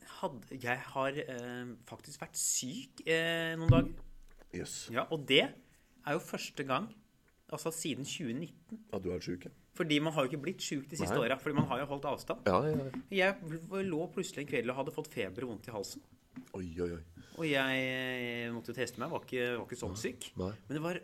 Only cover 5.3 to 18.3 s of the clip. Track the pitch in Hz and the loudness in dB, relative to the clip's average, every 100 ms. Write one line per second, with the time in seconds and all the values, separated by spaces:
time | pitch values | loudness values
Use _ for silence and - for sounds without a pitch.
5.3 | 135 247 - - - _ - - 156 - | 8 8 0 -20 -20 _ -12 -2 -2 -2
6.3 | - - - 139 131 220 - _ _ _ | -8 -6 -6 2 2 0 -8 _ _ _
7.3 | _ - 147 165 160 170 120 143 - 160 | _ -10 -4 -2 -2 -2 -2 -4 -4 -4
8.3 | 123 165 - - 220 - 101 - - - | -4 -6 -10 -16 -16 -8 -4 -2 -2 -2
9.3 | - 160 - - - 170 147 160 156 131 | -6 -8 -16 -20 -4 2 4 4 2 0
10.3 | 147 139 190 - 147 135 165 87 117 117 | 0 -4 -4 -4 -4 -4 -4 2 4 4
11.3 | 131 - 147 143 127 139 139 143 113 - | 2 2 4 4 4 0 -2 -2 -4 -4
12.3 | - - 185 156 151 135 - - 190 185 | 0 6 6 6 2 0 -6 -2 4 4
13.3 | 190 165 165 170 196 196 151 160 175 175 | 4 -4 -6 -4 -2 0 0 0 -2 -4
14.3 | - 147 143 113 131 139 156 147 - 95 | -4 0 0 2 0 -2 -2 -6 -2 -2
15.3 | 92 127 101 - 110 98 285 - - _ | -2 -4 -6 -6 -6 -6 -8 -16 -20 _
16.3 | - - - 90 82 87 85 82 - - | -18 -10 -6 -6 -2 -2 -2 -10 -18 -18
17.3 | - 160 139 135 131 131 131 131 127 123 | -4 2 2 4 2 0 0 -2 -2 -2